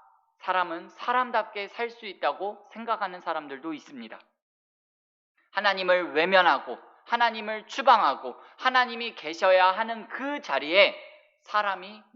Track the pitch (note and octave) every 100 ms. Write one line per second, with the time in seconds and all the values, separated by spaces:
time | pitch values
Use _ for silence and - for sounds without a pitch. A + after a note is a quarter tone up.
0 | _ _ _ _ - F#3 F3 E3+ F#3+ -
1 | - B3 B3 A#3 G#3 G#3 G3 - A#3 A#3
2 | G#3+ F3 D3+ C#3+ G3 G#3+ - G#3+ A#3 G#3+
3 | F#3+ F3+ E3+ D#3 D3 C3+ D#3+ D3 - C3+
4 | A2 G2+ _ _ _ _ _ _ _ _
5 | _ _ _ _ _ G3 G3+ F#3+ F#3 F3+
6 | D#3+ D3 E3+ F#3+ E3+ C3+ C3 A#2+ - _
7 | - A#3 A#3 A3 G#3+ G#3+ G3+ - B3+ A3
8 | D#3 B2+ B2+ - - - C4 B3+ A#3+ A#3
9 | A#3 - D3+ E3 F#3+ F#3 F#3 F#3+ A3+ A3+
10 | F#3+ - C#4 C#4+ D4 C3+ C#3+ F#3+ E3+ -
11 | - - _ _ - G#3 G3+ F#3 F#3+ G#3+
12 | _